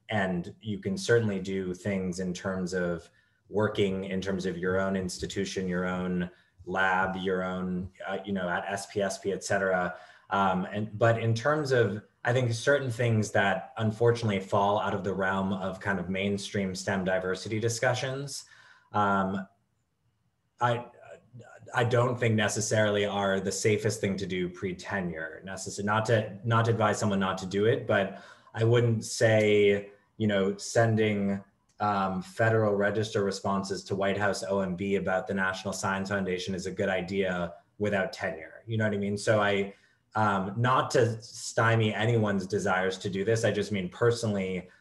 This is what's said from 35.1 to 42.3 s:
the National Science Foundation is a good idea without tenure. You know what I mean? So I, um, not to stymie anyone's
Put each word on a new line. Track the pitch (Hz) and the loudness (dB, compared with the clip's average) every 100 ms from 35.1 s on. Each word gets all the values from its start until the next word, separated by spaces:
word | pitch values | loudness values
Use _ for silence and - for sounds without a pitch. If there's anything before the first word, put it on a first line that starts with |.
| 92 92 | -2 -2
the | 98 | -2
National | 95 92 98 | -2 -2 -6
Science | 92 101 95 95 | -4 -2 -2 -2
Foundation | 101 92 90 - 92 | -2 -2 -4 -4 -6
is | 92 | -4
a | |
good | 90 98 | -2 0
idea | 92 90 98 95 90 87 - _ - | 0 -2 -2 0 0 -4 -8 _ -4
without | 104 98 92 | 0 0 -2
tenure. | - 95 80 80 - 113 | -4 -6 -6 -12 -16 -6
You | 110 | -2
know | 107 | 0
what | 101 | 0
I | |
mean? | 101 101 | -2 -2
So | - 107 | 2 2
I, | 101 101 98 - _ _ _ 110 | 4 2 -2 -6 _ _ _ 0
um, | 107 98 95 104 | 2 2 -2 0
not | 123 135 - | 2 2 2
to | 143 113 113 | 2 2 0
stymie | - - - - 113 113 110 | -10 -14 -6 0 4 4 2
anyone's | 104 110 117 104 | 2 2 2 2